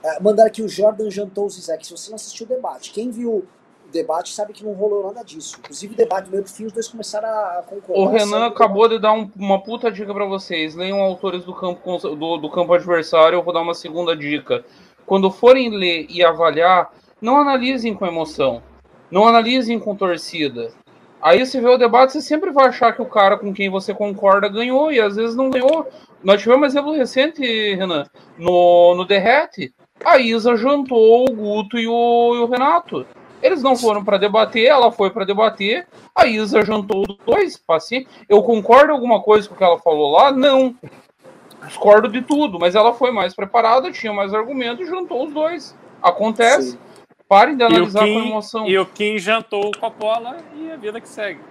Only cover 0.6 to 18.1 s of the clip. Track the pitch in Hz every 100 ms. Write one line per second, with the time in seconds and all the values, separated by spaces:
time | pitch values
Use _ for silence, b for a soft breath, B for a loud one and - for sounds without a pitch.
0.6 | 214 185 208 208 214 190 202 196 202 180
1.6 | 165 156 - 170 - 214 - - 226 254
2.6 | 202 139 - 208 247 220 233 214 180 _
3.6 | _ _ 151 160 156 160 175 - 208 208
4.6 | 208 190 208 202 190 220 - 156 147 -
5.6 | - 175 202 214 233 190 185 190 196 -
6.6 | 220 220 220 226 208 208 220 214 202 175
7.6 | - 202 190 190 190 220 208 208 233 -
8.6 | 220 196 226 220 208 220 202 185 196 190
9.6 | 196 240 233 190 202 202 202 190 - 170
10.6 | 156 160 185 202 190 185 196 180 180 185
11.6 | 185 175 180 175 180 151 160 165 147 180
12.6 | 170 180 185 175 156 165 160 175 170 170
13.6 | 170 170 170 156 170 165 147 147 - 123
14.6 | b b b b - 196 190 190 240 262
15.6 | 240 208 185 165 151 170 170 160 165 147
16.6 | 170 185 - b b _ 220 277 277 269
17.6 | 247 262 226 190 190